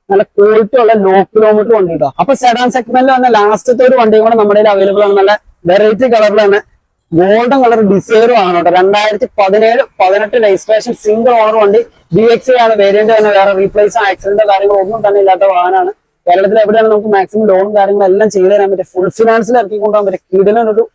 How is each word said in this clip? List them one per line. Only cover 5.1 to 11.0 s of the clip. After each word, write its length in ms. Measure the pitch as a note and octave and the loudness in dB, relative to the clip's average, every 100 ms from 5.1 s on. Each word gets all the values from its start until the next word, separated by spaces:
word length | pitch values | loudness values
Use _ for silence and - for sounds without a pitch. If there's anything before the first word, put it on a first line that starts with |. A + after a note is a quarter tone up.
നല്ല 200 | G3+ G3 G#3 _ _ E3+ | 2 0 -2 _ _ -2
വെറൈറ്റി 400 | G3 G#3+ G#3+ B3+ | 0 0 0 0
കളറിൽ 260 | A3+ G#3+ G3+ | 0 0 2
തന്നെ 160 | G#3 G4+ - _ _ _ _ | 0 0 -4 _ _ _ _
ഗോൾഡൻ 460 | E3 F#3+ G#3+ A#3+ C4+ | -2 0 0 0 0
കളർ 180 | A#3+ A3+ G#3 | 0 0 0
ഡിസൈറും 440 | G3 - A3 A#3 A#3 | -2 0 0 2 2
ആണ് 180 | F#3 F3 | 0 0
കേട്ടോ. 140 | E3+ | 0
രണ്ടായിരത്തി 560 | F3+ F#3+ G#3 G#3+ G#3 B3 - | 0 2 0 -2 -4 -6 -2
പതിനേഴ് 440 | F#3+ G#3 A3 B3 B3 - | 0 0 0 0 -2 -2
പതിനെട്ട് 360 | F#3+ G3+ G#3 B3 | 0 0 -2 -2
രജിസ്ട്രേഷൻ 560 | G#3+ F#3+ - G#3+ A#3+ | 0 -2 -2 -4 -4
സിംഗിൾ 400 | - | -8